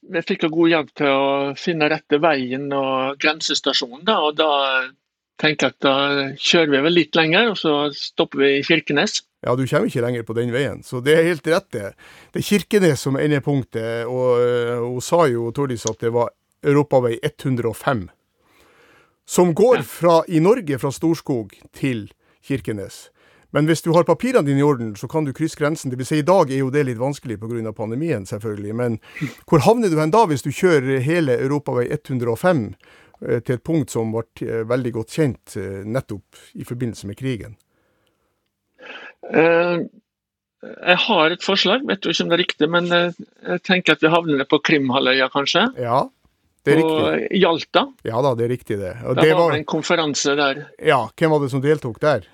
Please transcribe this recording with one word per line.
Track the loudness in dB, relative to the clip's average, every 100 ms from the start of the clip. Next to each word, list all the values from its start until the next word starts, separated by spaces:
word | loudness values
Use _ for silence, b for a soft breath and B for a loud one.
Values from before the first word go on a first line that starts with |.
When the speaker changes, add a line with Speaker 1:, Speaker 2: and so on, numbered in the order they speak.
| -4
Speaker 1:
jeg | -6 -2
fikk | -2 -2
jo | 2
god | 4
hjelp | 4 0 -2
til | 0
å | 2 2 0 -2 -6
finne | -4 0 0
rette | 0 _ 2
veien | 2 0 -2 -6 -4
og | -2 -2 -2 -2 -2
grensestasjonen | -4 -2 -4 -4 -2 -2 -4 -8 -2
da, | 0 0
og | 0
da | 0 2 0 -2 -4 _ _ _ _ _
tenker | -2 0 -2
jeg | 0
at | 0
da | 2 0 -2 -4 -4
kjører | 2 2 4
vi | 2 2
vel | 2
litt | 2 0
lenger, | 2 2 2
og | 0
så | 0 0 -2
stopper | -6 -14 -4 -4 2
vi | 2 2
i | 0
Kirkenes. | -2 0 0 0 -4 _ _
Speaker 2:
Ja, | -4
du | -2 0
kommer | 0 0
ikke | -2
lenger | -2 -4 -4
på |
den | -4 -2
veien, | -2 -4 -6
så | -10 -6
det | 2
er | 4 4
helt | 0 0
rett | -2 -2 -10
det. | -10 -12 B B B
Det | -6
er | 0
Kirkenes | 0 2 2 4 2 -2
som |
er | -2 0
endepunktet, | 0 0 -2 -2 -6 -4 -4 -4
og, | -2 2 2
eh, | 2 2 0 -2
hun | -4 -6
sa | -2 2 4
jo, | 2 -4
Tordis, | -4 -4 -2 -4
at | -2
det | -2
var | 0 -2 _ _ _ 2
Europavei | 2 4 2 2 -2 -4 -4
hundre | -4 -2 -2
og | -4
fem, | -2 -2 -4 _ _ _ b b b b b b b b _
som | 2 2
går | 4 4 4
Speaker 1:
Ja. |
Speaker 2:
fra, | 0 -2 4 4 4
i | 2
Norge | 4 2 0 -4
fra | -4
Storskog | -2 -2 -2 -2 -4 -4 -14 -20
til | -6 -4 -4 -8 _ _ _ -6
Kirkenes. | -6 -4 -8 -10 -14 -20 b b b b
Men | -2 2
hvis | 0
du | 2
har | 2
papirene | 4 0 2 2 2
dine | 2
i |
orden, | 2 2 -2 -8
så | -6
kan | -4
du | -4
krysse | -4 -6 -2
grensen. | -4 -2 -6
Det | -6
vil | -2
si, | -2
i |
dag | 2 4 4
er | 0
jo | 0
det | 0 -2
litt | -2
vanskelig | -4 -6 -10 -10
på | -8
grunn | -6 -6
av |
pandemien, | -8 -6 -4 -2 -4 -4
selvfølgelig. | -8 -6 -6 -6
Men | -4 -2 -4 B B -10 B 2
hvor | 4
havner | 6 4 2
du | 2
hen | 2
da, | 2 2
hvis | 0
du | -4
kjører | 0 2 4 2 -2
hele | 0 0 2 0
Europavei | 0 -2 -2 -2 -2 -4 -4
hundre | -4 -2
og | 0
fem, | 2 2 -2 -8 b b b b
eh, | -4 -4
til | -2
et | -6
punkt | -2 -2 -2
som | -4 -4
ble, | -4 -8 -10
eh, | -6 -6
veldig | -2 -2 -2
godt | -6 -8
kjent, | -2 -2 -2 -10 -10
eh, | -8 -8
nettopp | -6 -6 -6 -12 _ -20 -20
i | -16
forbindelse | -12 -6 -6 -8 -12
med | -10
krigen? | -8 -8 -10 -18 _ _ _ _ _ _ _ _ _ _ _ _ B B B B -2
Speaker 1:
Eh, | 2 4 4 2 -2 -6 _ _ _ _ _ _ _
jeg | -20 -12 0 0 2
har | 2 2
et | 0
forslag, | -2 0 2 0 -2
vet | -4
du | -2
ikke | -2
om | 0
det | 0
er |
riktig, | -2 0 0
men, | 0 2
eh, | 0 0 -4 -18 _
jeg | -8 -6
tenker | 0 0 2
at | 2
vi | 4
havner | 2 2 -2
på | 0 0
Krimhalvøya, | 2 2 2 0 2 2 2
kanskje? | 0 0 2 0 -2
Speaker 2:
Ja, | -2 0 -2 _ _ _ _ _
det | 2 4
er |
Speaker 1:
På | 4 2 0
Speaker 2:
riktig. | -2 -2 2
Speaker 1:
Jalta. | 2 2 2 0 0 -6
Speaker 2:
Ja | -6 -2
da, | 0
det | 0
er | -2 -4
riktig | -6 -6
det. | -6 -8
Og | -4 4
Speaker 1:
Da |
Speaker 2:
det | 4
Speaker 1:
var | 6
Speaker 2:
var | 4
Speaker 1:
det | 2
en |
konferanse | -2 -4 0 0 0 -2 0 2
der. | 0 -2 -8 -6
Speaker 2:
Ja, | 2 2 0 -2
hvem | 0
var | 0
det | 0
som | -2
deltok | 0 0 -2 -4
der? | -2 -2 -4